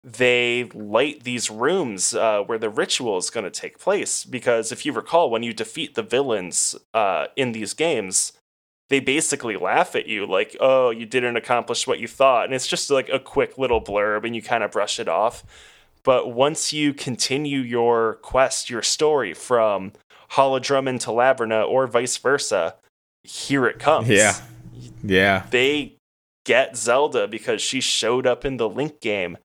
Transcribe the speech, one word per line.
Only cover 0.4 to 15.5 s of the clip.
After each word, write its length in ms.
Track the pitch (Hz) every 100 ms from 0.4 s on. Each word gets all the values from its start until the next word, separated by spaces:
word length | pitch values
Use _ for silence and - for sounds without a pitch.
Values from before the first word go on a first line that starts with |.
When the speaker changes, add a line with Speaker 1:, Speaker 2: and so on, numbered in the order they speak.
| 120 120 120 -
Speaker 1:
light 480 | 104 107 147 -
these 260 | 117 123 -
rooms, 640 | 107 131 190 139 95 90
uh, 280 | 113 110 104
where 180 | 98 113
the 100 | 110
ritual 480 | 110 190 - 123 92
is 120 | 87
gonna 180 | 117 92
take 300 | - 85 _
place. 440 | - 196 113 -
Because 480 | - 123 127 117 107
if 140 | 120 151
you 60 |
recall, 380 | 117 - 165 160
when 100 | 113
you 120 | 117
defeat 420 | 110 113 - 151 -
the 80 |
villains, 720 | 107 123 139 107 90 - - - _
uh, 340 | 113 101 85 71 -
in 180 | 127
these 200 | 110 101
games, 600 | - 156 135 95 95 - _ _ _ _ _ _
they 100 | 139
basically 580 | 131 139 156 139 120 92
laugh 380 | 90 123 - -
at 100 | -
you 220 | 107 98
like, 280 | 92 107 -
"Oh, 320 | 131 131 123
you 160 | 113 113
didn't 300 | 127 123 120
accomplish 500 | - 120 110 117 -
what 120 | 123
you 80 | 113
thought." 380 | - 135 123 95
And 80 |
it's 140 | 131 -
just, 240 | 180 -
like, 180 | 139 -
a 80 | 131
quick 400 | - - 120 -
little 240 | 131 117
blurb 440 | - 101 104 107 113
and 100 | 117
you 80 |
kinda 240 | 104 120 104
brush 320 | 113 104 -
it 80 | 107
off. 360 | 85 107 - -